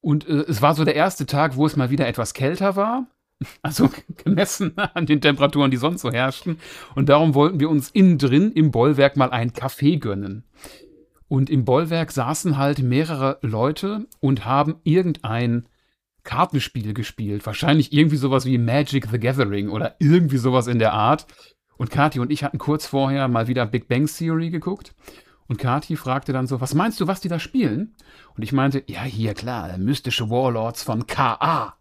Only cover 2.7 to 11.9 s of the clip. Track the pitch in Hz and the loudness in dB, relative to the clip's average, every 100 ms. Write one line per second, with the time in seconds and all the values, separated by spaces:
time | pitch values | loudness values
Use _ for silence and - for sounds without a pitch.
2.7 | 196 208 247 247 _ _ _ - - - | 0 -2 -2 -6 _ _ _ -14 -10 -8
3.7 | 147 135 - - - - 165 196 - 180 | 2 2 2 -16 -6 0 2 0 0 -4
4.7 | - 202 - 131 147 151 139 139 143 139 | -4 -6 -2 2 4 4 4 2 2 2
5.7 | 131 143 175 123 113 131 - - 160 - | 2 -2 -2 -4 -2 -2 -4 -8 -8 -12
6.7 | - - - 139 143 160 139 151 180 151 | -20 -10 -2 6 6 6 6 4 2 2
7.7 | 156 135 - 190 160 135 135 208 165 156 | 0 0 4 6 6 4 4 4 4 2
8.7 | 113 131 139 139 143 127 123 120 - 139 | 4 2 4 4 4 0 0 -4 -4 -8
9.7 | - 139 160 120 98 101 101 - _ - | 0 0 0 -2 -6 -8 -12 -16 _ -20
10.7 | - - _ _ _ _ 135 135 151 110 | -20 -20 _ _ _ _ 0 2 0 2
11.7 | 131 165 | 2 2